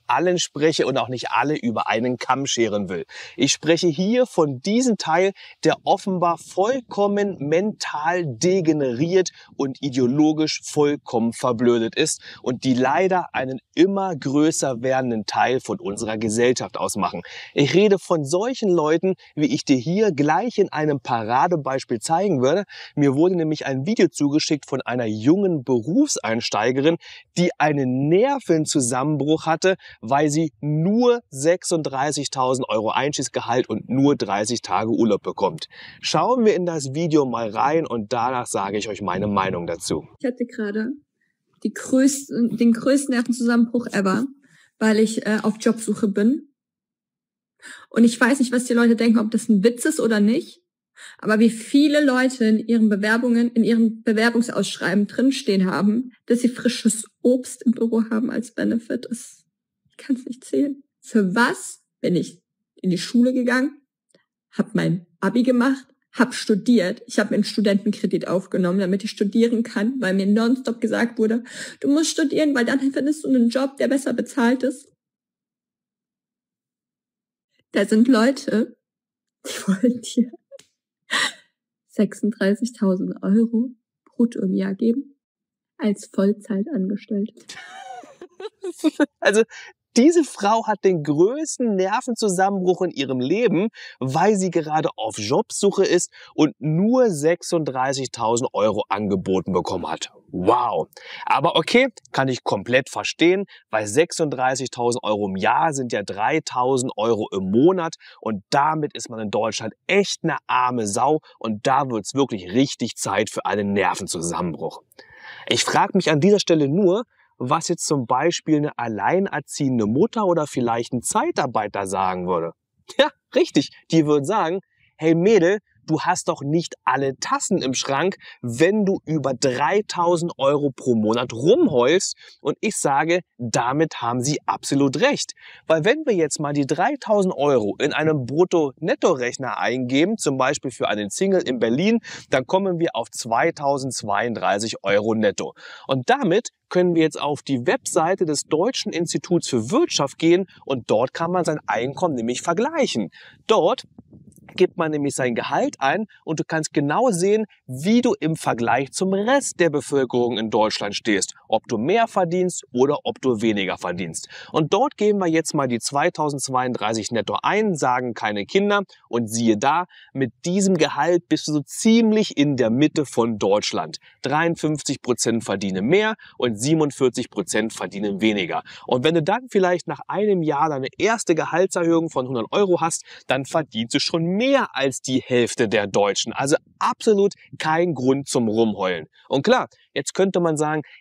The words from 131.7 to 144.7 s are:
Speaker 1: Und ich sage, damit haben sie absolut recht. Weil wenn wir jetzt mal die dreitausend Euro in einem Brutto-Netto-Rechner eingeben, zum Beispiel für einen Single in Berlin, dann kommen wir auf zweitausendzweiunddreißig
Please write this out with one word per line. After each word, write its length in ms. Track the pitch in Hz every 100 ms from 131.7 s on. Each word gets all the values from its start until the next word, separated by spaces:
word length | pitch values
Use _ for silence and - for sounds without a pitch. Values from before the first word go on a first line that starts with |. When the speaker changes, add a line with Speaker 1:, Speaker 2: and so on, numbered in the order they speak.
| 127 123 180 - - - -
Speaker 1:
Und 160 | - -
ich 160 | - -
sage, 440 | 151 139 160 175 - -
damit 640 | 120 131 120 143 160 -
haben 180 | 117 123
sie 160 | 123 147 -
absolut 560 | - - 139 139 143
recht. 300 | 262 226 - - - - -
Weil 180 | 160
wenn 220 | 175 302 302
wir 80 |
jetzt 260 | 185 151 -
mal 140 | 147
die 140 | 147 139
dreitausend 680 | 156 220 294 208 208 185 139
Euro 400 | 143 131 101 -
in 100 | 143
einem 360 | 143 156 151 120
Brutto-Netto-Rechner 1300 | 147 185 170 143 - 170 294 233 135 120 - 127 104
eingeben, 640 | 101 127 123 135 180 226
zum 180 | 151 135
Beispiel 320 | 131 147 135
für 180 | - 123
einen 220 | 104 101
Single 320 | - 190 185
in 160 | - 123
Berlin, 440 | 113 127 202 233 - - -
dann 160 | 135 127
kommen 320 | 185 196 170
wir 180 | 165 113
auf 140 | 117
zweitausendzweiunddreißig 1700 | - 113 117 165 165 143 139 131 - 107 101 120 101 90 101 113